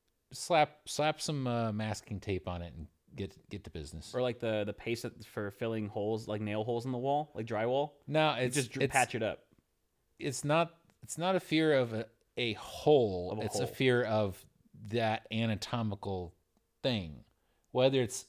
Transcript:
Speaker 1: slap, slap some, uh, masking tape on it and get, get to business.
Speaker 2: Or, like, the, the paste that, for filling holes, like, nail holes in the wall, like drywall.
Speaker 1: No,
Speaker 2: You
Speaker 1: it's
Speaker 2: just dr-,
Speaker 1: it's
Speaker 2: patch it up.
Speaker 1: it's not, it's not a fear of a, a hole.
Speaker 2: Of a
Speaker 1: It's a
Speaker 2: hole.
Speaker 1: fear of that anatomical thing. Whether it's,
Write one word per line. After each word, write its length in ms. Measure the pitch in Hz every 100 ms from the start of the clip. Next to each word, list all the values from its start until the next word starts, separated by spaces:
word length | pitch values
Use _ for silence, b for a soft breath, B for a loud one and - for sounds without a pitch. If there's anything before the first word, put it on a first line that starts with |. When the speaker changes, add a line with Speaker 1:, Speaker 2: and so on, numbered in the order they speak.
| _ _ _
Speaker 1:
slap, 560 | - - 165 151 - -
slap 320 | - 151 151
some, 260 | - 147 131
uh, 240 | 120 113
masking 480 | 107 107 101 - 98
tape 300 | - 92 -
on 120 | 87
it 120 | 85 85
and 120 | 76 _ _ -
get, 180 | 95 - -
get 140 | 101
to 60 | 87
business. 420 | 82 73 85 -
Speaker 2:
Or, 80 | 123
like, 180 | 127 113
the, 240 | 117 107 104
the 80 |
paste 300 | 101 - 117
that, 220 | 120 - 110
for 260 | - 101
filling 360 | - 117 113 104
holes, 400 | 107 104 110 113
like, 140 | 104
nail 240 | 107 107 110
holes 200 | 117 131
in 60 |
the 60 | 123
wall, 340 | 131 143 151
like 120 | - 113
drywall. 460 | 107 117 131 147 - -
Speaker 1:
No, 280 | 147 156 120
Speaker 2:
You 80 |
Speaker 1:
it's 120 | 127 139
Speaker 2:
just 180 | 123
dr-, 100 | 139
Speaker 1:
it's 80 | 135
Speaker 2:
patch 240 | 135 123 120
it 80 |
up. 220 | 110 80 _ _ _ _ _ _ _ -
Speaker 1:
it's 240 | 147 127
not, 320 | 143 156 165 - _ _
it's 140 | - -
not 200 | 175 185
a 20 |
fear 360 | - 156 156 139
of 180 | 120
a, 140 | 110 - _ _ -
a 180 | 120 101
hole. 760 | - - - 151 113 92 90
Speaker 2:
Of 80 | 110
a 40 |
Speaker 1:
It's 120 | 104 104
a 40 |
Speaker 2:
hole. 80 | 98
Speaker 1:
fear 300 | - 131 123
of 420 | 113 110 104 92 - _ _ - 104
that 360 | 117 113 110 -
anatomical 1040 | 110 113 104 - 123 110 101 - 95 87 - _ _ _ _
thing. 380 | 135 117 85 67 - _ _ _ _
Whether 300 | 123 131 135
it's, 240 | 120 -